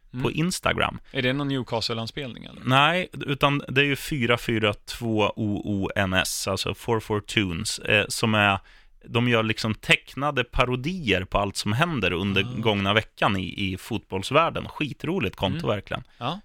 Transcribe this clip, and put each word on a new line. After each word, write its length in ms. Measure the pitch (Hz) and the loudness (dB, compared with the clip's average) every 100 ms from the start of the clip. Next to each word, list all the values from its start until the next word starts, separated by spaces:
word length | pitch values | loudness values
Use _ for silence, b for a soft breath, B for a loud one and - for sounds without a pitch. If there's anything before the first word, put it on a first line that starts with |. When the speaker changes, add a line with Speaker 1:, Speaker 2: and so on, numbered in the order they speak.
| _ | _
Speaker 1:
på 60 | 127 | -4
Speaker 2:
Mm. 140 | 135 - | -2 0
Speaker 1:
Instagram. 640 | 175 - - - - - - | -2 0 0 0 0 -4 -8
Speaker 2:
Är 100 | 135 | -2
det 120 | 127 | 0
någon 140 | 139 143 | 0 -2
Newcastle-anspelning, 1000 | 135 117 117 - 117 113 - 131 - - | -2 -2 -2 -2 -4 -6 -8 -10 -12 -16
eller? 160 | - 127 | -6 2
Speaker 1:
Nej, 440 | 131 147 180 175 | 4 4 2 -2
utan 500 | 139 139 139 143 143 - | -6 -4 2 2 2 0
det 120 | 135 | 2
är 40 | 143 | 2
ju 100 | 135 | 0
fyra 420 | - 151 117 120 | -4 0 2 2
fyra 360 | - 113 107 | 2 2 2
två 600 | 107 - - 117 107 101 - | 0 -8 -6 0 2 2 2
O 260 | 107 98 - | -2 -2 -2
O 240 | 98 95 - | 0 0 0
N 180 | 95 | 2
S, 340 | 92 - - - | 2 0 -2 -2
alltså 260 | 95 - - | -2 -2 -4
four 240 | - 110 | 0 0
four 200 | - 104 | 0 -4
tunes, 580 | - 113 95 85 - - | 0 0 0 -2 -6 -4
eh, 260 | - 107 - | 2 2 2
som 280 | - 113 107 | 0 2 4
är, 240 | 101 98 - b b - - | 4 2 -2 b b -20 -4
de 220 | 117 123 | 0 2
gör 140 | 113 | 2
liksom 320 | 110 110 110 104 | 2 0 -2 -2
tecknade 680 | - 156 - - 147 135 | 2 2 0 -4 -2 -2
parodier 800 | 120 - 123 123 139 185 127 90 | 0 2 2 0 -4 -4 0 0
på 140 | 92 95 | 0 0
allt 160 | 101 - | 0 -2
som 160 | 104 | -2
händer 380 | 113 175 143 90 | 0 0 0 0
under 300 | 87 101 98 | 0 0 0
Speaker 2:
Ah. 180 | 113 127 | -2 0
Speaker 1:
gångna 320 | 110 101 98 | 0 2 2
veckan 440 | 107 - - 147 98 | 2 0 -2 0 0
i, 340 | 90 - 98 | -4 -4 -4
i 60 | 92 | -4
fotbollsvärlden. 880 | - 107 - 95 - 139 165 117 - | -6 -6 -4 -6 2 2 2 -2 -6
Skitroligt 680 | - 147 - 143 185 107 - | -6 -6 -6 -6 -2 -4 0
konto, 220 | 98 151 151 | -2 0 -2
Speaker 2:
Mm. 40 | 101 | -2
Speaker 1:
verkligen. 280 | - - - b | -4 -8 -10 b
Speaker 2:
Ja, 220 | 123 190 | -8 -8